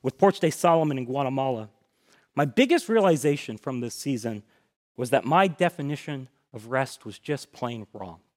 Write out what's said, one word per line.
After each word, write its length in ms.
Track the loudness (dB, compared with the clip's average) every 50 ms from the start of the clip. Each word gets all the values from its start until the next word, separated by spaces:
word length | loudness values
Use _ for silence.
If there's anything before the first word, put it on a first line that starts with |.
| -4
with 160 | -4 2 _
Porch 200 | 4 4 4 4
Day 120 | 0 -2
Solomon 480 | 0 2 4 4 4 6 4 2 -2 -4
in 60 | -4
Guatemala, 640 | -4 -2 -2 -2 0 0 0 0 0 -2 -4 -6 -12 _ _ _ _ _ _ _ _ _ _ _ _ _
my 100 | 0 0
biggest 440 | 0 4 2 4 4 4 0 2 2
realization 680 | 2 4 6 4 4 4 2 0 0 0 -4 -10 -12
from 220 | -8 -8 -6 -6 -4
this 160 | -6 -6 -8
season 480 | -8 -4 -4 -4 -2 -4 -6 -6 -6 -10 _ _ _ _ _ _ _ _ _ _
was 140 | -8 -2 0
that 160 | 0 0 2
my 220 | 4 4 4 4
definition 840 | 4 2 0 0 0 0 -2 -6 -6 -6 -6 -8 -10 -10 -10 -10 -14 _ _ _ _ -18
of 140 | -18 -10
rest 380 | -4 -2 -2 -2 -2 -6 -14 -14
was 100 | -16 -16
just 340 | -14 _ -6 -6 -6 -6 _
plain 360 | _ -10 -8 -8 -8 -10 -12 _
wrong. 280 | _ -14 -14 -14 -14 -18 _ _ _